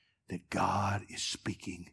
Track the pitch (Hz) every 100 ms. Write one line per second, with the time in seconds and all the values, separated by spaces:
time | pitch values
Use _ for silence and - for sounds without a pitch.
0 | _ _ - 87 - 95 92 98 98 101
1 | - - - - - - - 87 85